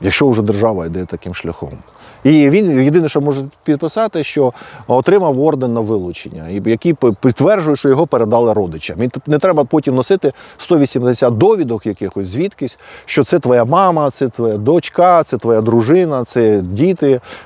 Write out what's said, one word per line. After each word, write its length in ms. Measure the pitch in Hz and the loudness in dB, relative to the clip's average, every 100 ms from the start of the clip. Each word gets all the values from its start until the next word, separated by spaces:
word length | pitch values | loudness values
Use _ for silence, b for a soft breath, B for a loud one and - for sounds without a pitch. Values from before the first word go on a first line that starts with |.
Якщо 240 | 90 - 143 | -4 0 2
вже 140 | 113 | 2
держава 440 | 107 101 110 98 82 | 0 0 0 -2 -6
йде 180 | 87 | -8
таким 300 | 90 87 90 | -8 -10 -12
шляхом. 360 | 90 82 82 73 65 - B B B | -12 -10 -10 -12 -14 -20 B B B
І 260 | 135 151 139 | 2 4 4
він 320 | 185 196 135 | 4 2 2
єдине, 260 | 135 165 156 | 2 2 0
що 120 | 151 | -2
може 240 | 143 139 139 - | -2 -4 -6 -10
підписати, 600 | - 147 165 220 220 165 | -4 -2 -2 -4 -4 -4
що 280 | - 151 127 - B B B | -4 0 0 -2 B B B
отримав 520 | 123 135 202 170 131 | 0 2 2 2 0
орден 340 | 151 143 127 | 0 0 -2
на 60 | 117 | -2
вилучення, 680 | 107 107 87 82 - 82 80 | -2 -4 -4 -10 -14 -14 -10
і 140 | 98 110 | -6 -2
який 240 | 117 170 | -2 0
п-, 180 | 156 123 101 | 0 0 2
підтверджує, 560 | 131 - 147 208 156 139 | 0 2 2 0 0 0
що 120 | 143 | 0
його 180 | 131 170 | 2 2
передали 460 | 123 110 117 120 | 0 0 2 2
родичам. 500 | 107 90 80 - 80 | 0 -2 -6 -10 -6
І 60 | 123 | -6
т-, 120 | 135 143 | -6 -4
не 120 | 151 | -2
треба 260 | 190 156 | 0 0
потім 300 | 139 160 143 | 0 0 0
носити 380 | 127 127 190 143 - B B | -2 0 0 0 -4 B B
сто 200 | - 165 | 0 2
вісімдесят 600 | 139 131 123 120 127 110 | 2 0 -2 2 0 2
довідок 480 | 185 214 131 110 110 | 2 2 -2 -4 -6
якихось 400 | 101 95 - 92 | -6 -8 -8 -8
звідкись, 520 | 110 175 - 131 - B B | -4 -6 -6 -10 -12 B B
що 200 | B - | B -2
це 140 | 127 175 | 0 0
твоя 260 | 127 123 | 2 2
мама, 460 | 117 170 190 160 147 | 2 2 2 2 -2
це 180 | - 131 | -2 -6
твоя 280 | - 117 107 | -2 -2 -2
дочка, 680 | 113 170 - - 180 170 | 0 0 0 2 4 4
це 140 | 151 123 | 2 -2
твоя 220 | 117 113 | 0 0
дружина, 640 | 110 117 113 180 175 135 | 2 2 2 2 2 -2
це 360 | 117 123 110 104 | -4 0 2 2
діти, 600 | 90 101 165 180 143 123 B B | 0 -2 0 0 0 0 B B